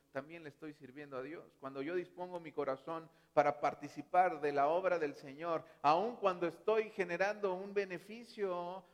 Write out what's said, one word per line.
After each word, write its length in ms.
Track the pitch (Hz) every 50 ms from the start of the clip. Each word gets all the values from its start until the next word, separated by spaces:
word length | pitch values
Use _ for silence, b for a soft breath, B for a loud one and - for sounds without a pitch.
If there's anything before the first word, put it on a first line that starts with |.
| b b -
también 300 | 135 135 156 165 170 160
le 80 | 147
estoy 240 | - _ 160 156 147
sirviendo 420 | - 143 123 123 147 147 143 139
a 60 | 127 131
Dios. 340 | 143 165 - 127 87 - _
Cuando 200 | 139 135 135 139
yo 140 | 139 151 175
dispongo 440 | 180 170 180 - 175 180 180 180 175
mi 140 | 165 156 135
corazón 560 | 151 143 139 135 135 - 160 165 165 160 - b b b b _
para 260 | 151 143 147 143 -
participar 840 | - 143 - - 147 139 - 151 - - - 180 185 180 165 147 147
de 100 | 147 143
la 160 | 139 139 147
obra 300 | 160 180 190 185 180 165
del 160 | 156 143 135
Señor, 500 | - - 139 135 147 165 170 165 151 B B B B
aun 360 | - 143 156 170 202 240 240
cuando 300 | 208 202 190 180 175 170
estoy 440 | 165 156 - - - 220 220 220 214
generando 640 | - - 185 175 175 170 190 202 214 208 202 190 180
un 180 | 185 202 202 196
beneficio, 1120 | 202 196 185 180 160 - - 214 240 233 233 - 220 202 190 175 175 175 175 185 190 B B